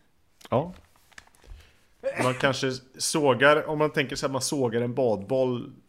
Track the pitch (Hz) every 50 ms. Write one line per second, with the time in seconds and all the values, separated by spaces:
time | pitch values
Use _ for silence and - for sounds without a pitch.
0 | _ _ _ _ _ _ _ - - - 113 123 160 185 180 - - _ _ _
1 | _ _ _ - - _ _ _ - - - - - - _ _ _ _ _ _
2 | - 539 - - 123 127 127 127 143 135 127 - 139 131 131 131 - - - 151
3 | - - - 160 147 139 120 117 135 147 151 151 - 151 156 151 151 151 - 160
4 | 139 117 - - 156 135 135 131 - - 160 143 127 117 107 120 120 123 120 139
5 | 127 117 104 95 98 104 135 131 131 127 123 117 - - - - -